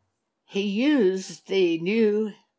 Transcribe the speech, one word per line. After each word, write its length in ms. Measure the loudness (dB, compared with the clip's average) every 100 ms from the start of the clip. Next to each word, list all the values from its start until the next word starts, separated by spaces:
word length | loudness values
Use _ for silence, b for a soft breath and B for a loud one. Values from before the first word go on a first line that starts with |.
| _ _ _ _
He 180 | _ -6
used 840 | -4 0 2 2 2 0 -6 -12 -4
the 320 | 0 2 0
New 540 | -2 2 2 2 -4 -8 _